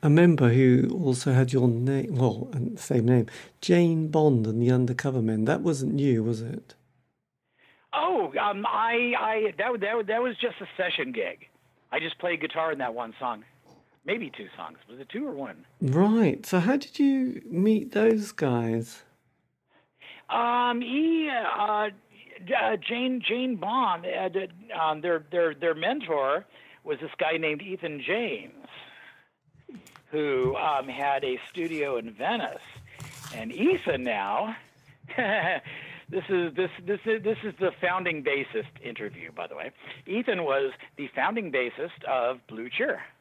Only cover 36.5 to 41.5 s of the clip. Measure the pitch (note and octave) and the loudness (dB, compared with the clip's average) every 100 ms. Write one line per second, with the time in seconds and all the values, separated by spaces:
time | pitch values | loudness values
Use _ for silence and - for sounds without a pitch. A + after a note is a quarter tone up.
36.5 | C3+ F#3 - F3+ G3+ A3 A3 G3+ G#3+ G#3+ | -2 -4 -4 -6 -4 -2 -2 0 -2 -4
37.5 | F3 F#3 - F3+ F3+ F3 D#3+ C#3+ C#3 C3 | -2 -2 0 -2 0 -2 -2 -2 -2 -2
38.5 | A2 B2 - - A2+ G#2+ - E2 D#2 E2+ | -6 -6 -12 -12 -10 -10 -10 -16 -12 -10
39.5 | D2 F2+ _ - - D3 G3+ B3 G3 D#3+ | -10 -12 _ -20 -18 -6 -4 -2 -2 0
40.5 | C3+ C3+ - - - C#3 - D3 A3+ F#3+ | 0 0 -4 -20 -12 -10 -2 -2 -2 -4